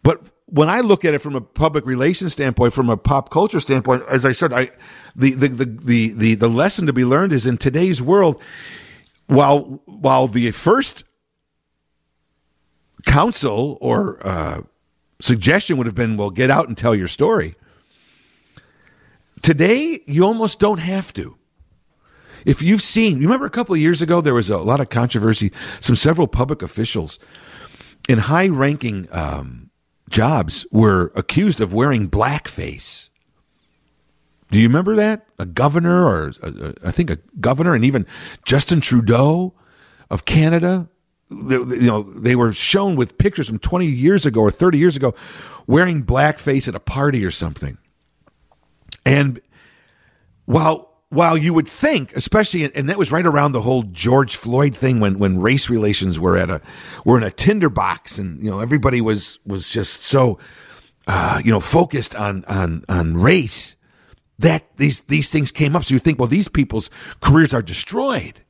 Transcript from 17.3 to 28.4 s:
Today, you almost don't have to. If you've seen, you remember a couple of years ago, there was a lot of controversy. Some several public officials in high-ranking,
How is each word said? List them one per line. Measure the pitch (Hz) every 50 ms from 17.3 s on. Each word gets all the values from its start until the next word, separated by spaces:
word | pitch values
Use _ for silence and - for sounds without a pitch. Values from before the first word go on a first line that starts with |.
| 226 202 82 80 80 _ _ _ _ _ _ _ _ _ _ _ _ _ _ _ _ _ _ _ _ - _ _ _ _ _ _ _ _ _ _ _ _ _ _ _ -
Today, | - - 160 139 165 185 226 254 302 330 330 - _
you | - 143 156 180
almost | 202 226 226 226 214 - -
don't | 208 208 214 170
have | 160 175 190 196 185 - -
to. | - 82 - - _ _ _ _ _ _ _ _ _ _ _ _ _ _ _ _ _ _ _ - - -
If | 165 139 -
you've | 151 170 208 208 -
seen, | - - 220 226 214 165 131
you | 139
remember | 170 247 262 277 -
a |
couple | - 233 240 - 190
of | 160
years | 151 160 175 147 170
ago, | 160 175 175
there | 160 151 127
was | 120 107 90
a | 104 90
lot | 80 104 123 143
of | 139 -
controversy. | - 117 120 120 - 117 101 113 110 - 110 98 - - - - - -
Some | - - 123
several | - - 143 165 160 170 120
public | - - 127 139 151 -
officials | - 85 - - 113 - - 107 80 73 - - - _ - - - - - - - - - - - - - _ _ -
in | 127 113
high-ranking, | 101 120 147 170